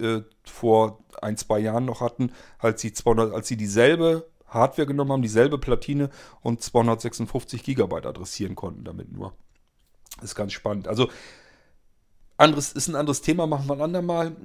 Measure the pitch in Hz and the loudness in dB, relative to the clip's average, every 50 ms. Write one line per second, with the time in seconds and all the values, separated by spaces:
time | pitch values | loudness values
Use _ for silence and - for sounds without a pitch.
0 | 113 113 113 110 107 - _ _ _ - - - 120 117 110 110 110 110 - - | -2 -2 -2 -2 -4 -8 _ _ _ -20 -10 0 4 6 6 6 6 4 0 -6
1 | _ _ - - - 107 110 - - - 107 107 110 107 110 120 131 127 113 - | _ _ -14 -10 -8 -6 -6 -6 -2 0 0 0 2 0 0 -2 -2 -4 -4 -4
2 | 120 120 - - 127 120 - - - - - - - 113 107 - - 110 - - | -4 -4 -2 -2 -4 -4 -4 -8 -20 -20 -8 -2 0 0 0 0 -4 -8 -8 0
3 | - 120 113 110 113 107 - 113 - - 120 110 107 101 101 113 120 139 170 165 | 2 4 4 4 2 2 0 -4 -6 -6 -6 -4 -4 0 4 6 6 6 6 4
4 | 165 165 160 165 165 - _ _ _ - - 117 123 139 - - 151 139 139 143 | 4 2 2 0 -2 -10 _ _ _ -6 0 2 2 2 2 0 -2 0 0 0
5 | 139 135 135 135 123 107 107 113 127 147 147 139 - 131 120 - - - 143 143 | 0 0 0 0 0 2 4 4 4 4 2 -2 -2 0 0 0 0 -2 -2 -2
6 | 143 139 - - - - - - - 123 117 - - - - 120 117 117 113 110 | -2 -2 -4 -10 -20 -20 -18 -8 -4 -4 -4 -4 -4 0 2 4 4 4 2 0
7 | - 117 - - 113 - - 127 - - - 113 - - 131 131 101 90 90 80 | -2 -6 -6 -6 -6 -6 -6 -6 -6 -8 -12 -8 -6 -2 0 0 0 0 -2 -4
8 | - 67 - 85 95 - - - 101 90 - - - 87 82 - - 87 85 90 | -6 -8 -10 -10 -12 -12 -8 -8 -8 -8 -6 -8 -10 -10 -12 -12 -14 -14 -14 -14
9 | - - - 98 98 95 - - - _ _ _ _ _ _ _ _ _ _ _ | -14 -14 -14 -14 -14 -14 -14 -18 -20 _ _ _ _ _ _ _ _ _ _ _
10 | _ - - - 120 110 - - 104 101 - - - 107 104 98 90 - 107 113 | _ -20 -20 -16 -16 -12 -8 -8 -8 -8 -8 -6 -6 -4 -4 -4 -6 -4 -2 0
11 | 127 - - - - - - - - _ _ _ _ _ _ _ _ _ _ _ | -2 -2 -4 -8 -20 -20 -20 -20 -20 _ _ _ _ _ _ _ _ _ _ _
12 | _ _ _ _ - - _ - 147 156 147 143 139 - - 139 - 175 156 139 | _ _ _ _ -20 -8 _ 6 6 6 6 4 -4 -6 -6 -6 -6 -4 -2 -2
13 | 151 147 135 - - 160 160 175 165 156 151 139 139 139 143 139 151 165 175 180 | -2 0 -2 0 0 0 0 0 0 -2 -2 -2 -4 -4 -4 -2 -2 -2 -2 -2
14 | 175 175 170 170 165 165 160 - - | -2 -2 -2 -2 -2 -4 -6 -10 -12